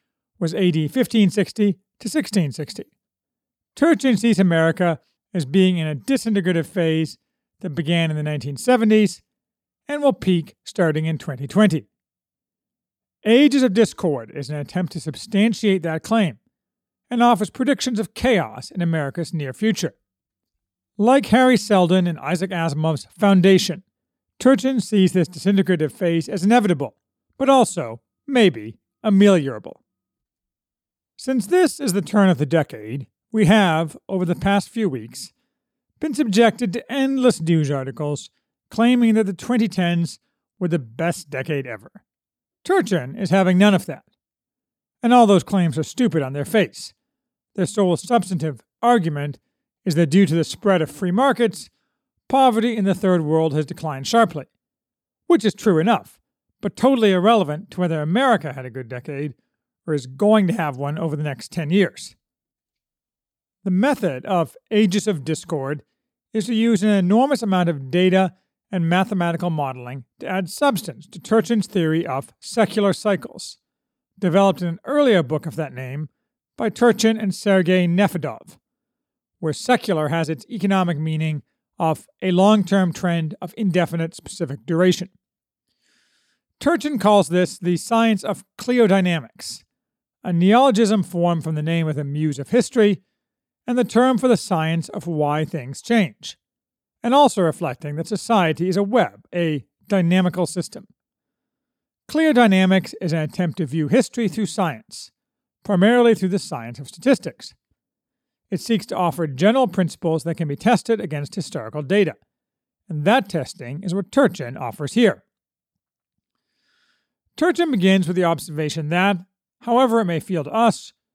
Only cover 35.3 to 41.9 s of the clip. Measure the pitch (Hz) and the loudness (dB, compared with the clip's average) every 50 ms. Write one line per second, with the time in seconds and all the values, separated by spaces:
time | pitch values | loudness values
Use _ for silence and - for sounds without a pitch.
35.3 | _ _ _ _ _ _ _ _ _ _ _ _ _ - 302 320 226 277 294 220 | _ _ _ _ _ _ _ _ _ _ _ _ _ -8 -8 -6 -2 -2 -2 0
36.3 | 185 226 233 214 226 - 240 190 175 233 - - 269 277 269 269 269 262 247 240 | 2 4 4 4 2 0 -6 -4 -4 -8 -10 -6 -4 -2 -2 -2 -2 2 2 2
37.3 | - - 160 165 165 160 151 135 147 135 131 135 117 - 151 147 147 - - - | 0 0 0 0 0 2 0 0 -4 -6 -6 -8 -8 -8 -6 -6 -6 -8 -10 -18
38.3 | _ _ _ _ _ _ _ _ - 214 233 240 254 247 233 226 214 220 208 196 | _ _ _ _ _ _ _ _ -2 2 2 4 4 4 4 4 4 2 0 -2
39.3 | 185 - - - 254 220 233 202 - 190 175 170 175 170 170 - - _ _ _ | -4 -8 -6 -2 0 0 0 0 0 -2 0 0 0 0 -2 -4 -6 _ _ _
40.3 | _ _ _ _ _ - 180 165 170 147 123 110 117 135 160 175 170 - - 143 | _ _ _ _ _ -6 -4 -4 -4 -4 -6 -8 -8 -4 -4 -4 -4 -6 -10 -10
41.3 | 139 131 135 151 151 139 131 123 110 98 110 - | -10 -10 -6 -4 -6 -6 -6 -8 -12 -14 -16 -20